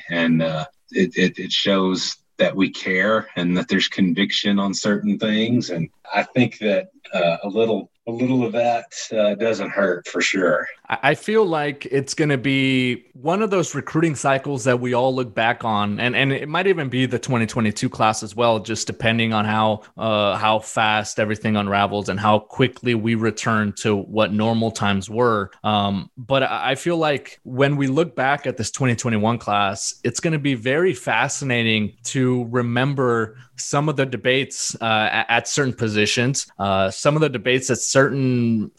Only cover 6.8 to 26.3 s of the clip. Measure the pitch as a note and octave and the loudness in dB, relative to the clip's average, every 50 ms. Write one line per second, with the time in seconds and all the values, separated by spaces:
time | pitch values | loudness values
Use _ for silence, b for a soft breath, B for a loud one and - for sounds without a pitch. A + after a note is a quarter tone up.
6.8 | F#2+ - _ _ - - - - - - E2+ - - G2+ F#2+ A2 A2+ A2 G#2+ - | -2 -4 _ _ -12 -6 -2 0 0 0 0 -2 -4 -4 -2 0 0 0 0 -2
7.8 | - - _ _ - A#2 A#2 A#2 B2+ B2 C3 B2+ A#2+ A2 G#2 A#2+ A#2 A#2+ A#2 A#2 | -4 -8 _ _ -10 -8 -6 -2 -2 0 0 0 0 0 0 0 0 0 0 -2
8.8 | - - - - - - A2+ A2 G#2 G#2 G2+ G2 A2 A2+ A2 G2 G2 F2+ - G2+ | -4 -8 -14 -14 -10 -4 0 2 2 2 2 0 0 0 0 -2 -4 -4 -2 0
9.8 | G2+ F#2+ F2 F2 - - - F2+ E2+ - - F#2+ F2+ E2+ D#2 - - - - - | 0 0 0 -2 -6 -6 -4 -2 0 0 0 2 2 2 2 0 -2 -4 -12 -12
10.8 | - - - - - C#3 D3+ - - - G#3+ A3 G#3+ F3+ E3 D3+ D3 D3 C#3+ D3 | -8 -6 -4 0 2 2 0 0 0 0 2 2 2 2 2 0 -2 -2 -4 -6
11.8 | - - C3 C#3 C3+ - - - D#3 D3+ C#3+ C3 A2+ C#3 C3+ C3+ C3+ C3+ C3 B2+ | -6 -4 -2 -2 -2 -2 -2 0 0 2 2 0 0 0 2 2 2 2 2 2
12.8 | B2+ B2 B2 - - _ - C3 B2 D#3 F3 G3 A3+ G#3+ G3+ F#3 D#3+ - - C#3+ | 2 0 -2 -4 -8 _ -18 -8 -2 -2 0 0 0 0 0 0 0 -2 -4 -8
13.8 | - - - D#3 E3 E3 D3 - - C#3+ C3+ C3+ - D3 C#3+ B2+ A2 C3 B2 B2 | -6 -2 0 2 2 2 0 0 2 2 2 2 0 -2 -6 -2 2 2 2 2
14.8 | B2+ B2 B2 A#2+ B2+ C3 C3 B2+ B2+ A2+ G2 A#2 A2+ A2+ A#2+ - - A2+ G#2+ G2+ | 2 0 0 2 2 2 2 0 -4 -4 -2 0 2 2 2 0 0 0 0 0
15.8 | G#2 G#2 G#2 - A#2 B2 B2 A2+ C3+ C#3 C3+ B2+ - D3 D3+ F3 F#3 G3 F#3+ E3+ | 0 0 -2 -2 -2 0 0 2 0 0 0 -2 -4 -4 -4 -2 0 0 0 0
16.8 | D3 C3 A#2+ B2+ C3 B2 A#2+ A2+ - - C3 A#2 A2+ G#2+ - C3 A2+ G#2+ G2+ - | -2 -4 -2 0 0 0 -2 -4 -2 -2 0 0 0 0 0 0 0 0 0 -2
17.8 | - B2+ - - A2+ A2 A2 - A#2 G#2 G2 A2 A#2+ A#2 A2+ A2 G2 A2 A2 G#2 | -4 -4 0 0 2 2 2 0 -4 -8 -2 0 2 2 2 2 0 -4 -6 -6
18.8 | - - G#2+ - - A2+ A2+ A#2 A2+ A2+ A2 G#2+ G#2 G#2+ G#2+ A2 A2 A2 G#2+ G#2 | -6 -8 -6 -2 0 0 2 2 0 0 0 0 0 0 0 2 2 2 0 -2
19.8 | B B B - - A2 G#2+ G#2 G#2 G2+ F#2 F#2 G#2+ A2 A2 A2 G#2+ - - B2 | B B B -6 -4 0 0 2 2 2 0 0 2 2 2 0 -2 -4 -2 0
20.8 | A2+ G#2+ G#2+ G#2+ G#2 - - - A2 G#2 G#2+ G#2 - A2+ G#2+ G#2 G2+ G2 G2+ G2+ | 2 2 2 0 0 -2 -2 -2 -2 -2 -2 -2 -2 0 0 0 0 0 2 2
21.8 | G2+ G2 G2+ G#2 F#2+ F2+ F#2 G2+ G#2+ G#2+ G#2+ G#2 - - - - C3 B2+ - - | 2 2 0 -2 -4 -4 -4 0 2 4 4 2 2 -2 0 0 0 0 0 -2
22.8 | - B2 A#2+ A2 G#2+ A2+ A#2 A2 A2+ A2+ G#2+ - - B2+ A2+ G#2+ G#2+ G#2 G2+ - | -2 0 0 0 0 0 0 0 0 -2 -2 -2 -2 0 0 0 0 -2 -2 -2
23.8 | - A2+ G#2 G2+ F#2 E2+ G2 G#2+ G#2+ F2 G2+ G#2+ G#2+ A2+ A#2 A2+ A2+ A2 G#2+ - | 0 0 0 0 -2 -2 0 0 0 2 2 0 2 2 2 0 0 -2 -2 0
24.8 | A2 G2+ G2 G2 F#2 G#2 G#2 A2+ B2 A#2+ A2 G#2 G2 F#2 - - - G#2+ G#2+ G#2 | 0 0 0 0 -2 -4 -2 0 2 2 2 0 -2 -6 -8 -6 -2 0 0 2
25.8 | G2+ G2+ G2 F#2+ - - _ - A#2+ G#2+ | 2 0 -2 -4 -6 -8 _ -12 -4 0